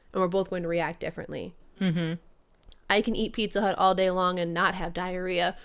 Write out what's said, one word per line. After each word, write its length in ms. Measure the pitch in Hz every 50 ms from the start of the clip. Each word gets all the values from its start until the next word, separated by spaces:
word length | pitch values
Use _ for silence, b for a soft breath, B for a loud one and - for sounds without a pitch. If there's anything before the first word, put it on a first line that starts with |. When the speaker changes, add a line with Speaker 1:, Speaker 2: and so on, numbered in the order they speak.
| _ - -
Speaker 1:
and 80 | 190
we're 60 | 185
both 220 | 180 185 196 185 -
going 140 | 190 180 170
to 40 | 165
react 300 | 170 170 165 151 170 -
differently. 560 | - - 175 - - - - 139 - 185 - - - - - -
Speaker 2:
Mm-hmm. 340 | 196 185 160 175 170 160 170 170 - - - - _ _ _ _ _ - - - - -
Speaker 1:
I 120 | 196 208
can 140 | 208 240 226
eat 180 | - 220 - -
Pizza 280 | - 220 196 - 202
Hut 140 | 220 196 185 -
all 160 | 185 190 190
day 160 | 180 190 185
long 260 | 180 185 185 180 180
and 160 | 180 175 170 170
not 220 | 170 190 180 180
have 180 | 185 165 170 170
diarrhea. 640 | 175 180 185 180 180 185 185 185 175 175 175 190 b